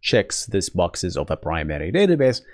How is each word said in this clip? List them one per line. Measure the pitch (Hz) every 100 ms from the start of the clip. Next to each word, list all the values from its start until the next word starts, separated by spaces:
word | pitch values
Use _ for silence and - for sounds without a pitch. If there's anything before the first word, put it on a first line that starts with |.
checks | - 120 - - -
these | 98 -
boxes | 95 87 - 90 67
of | -
a | 78
primary | 80 82 76 73 80
database. | 156 202 160 131 117 -